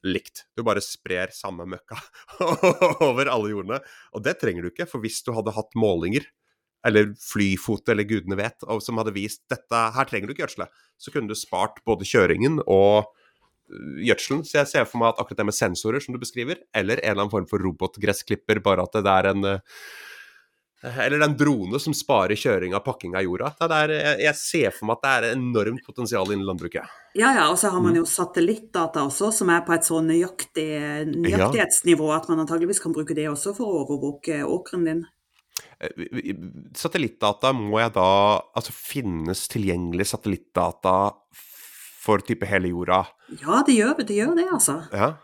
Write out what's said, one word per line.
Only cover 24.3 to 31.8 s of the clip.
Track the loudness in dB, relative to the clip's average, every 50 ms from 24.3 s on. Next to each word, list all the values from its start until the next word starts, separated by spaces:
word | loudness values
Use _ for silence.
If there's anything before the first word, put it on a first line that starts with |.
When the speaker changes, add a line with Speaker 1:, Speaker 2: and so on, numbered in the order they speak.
| 0
Speaker 1:
ser | 0 -6 -2 0 2 2 2 0
for | -2 -4
meg | -4 -2 0
at | 2
det | 2 2
er | 2 2 0 -2 -2
enormt | -2 0 2 2 2 2 -2 -6 _
potensial | -14 -8 -6 -6 -2 0 -2 0 0
innen | -2 -2 -2
landbruket. | -4 -4 -6 -8 -8 -8 -8 -10 -10 -18 -20 -20 _ _
Speaker 2:
Ja, | 2 4 4 6
ja, | 4 4 2
og | 2
så | 2 0 0 2
har | 2
man | 4 4 4
Speaker 1:
Mm. | 2 2
Speaker 2:
jo |
satellittdata | 0 0 -2 -2 -2 0 2 2 2 2 -2 -6 -6 -4 -2 -2 -2 -2 -2 -2
også, | -2 -2 0 0 0 0
som | 2 2 4
er | 4 2 4
på | 2 0
et | 2 2 0
så | 0 2 2
nøyaktig, | 4 4 2 2 0 -4 -10 -12 -6 _ -4 -4 -4
Speaker 1:
Ja. | -4 -4 -4 -4 -4 -4 -4 -4
Speaker 2:
nøyaktighetsnivå | -2 0 0 2 4 4 4 4 4 2 2 2 2 2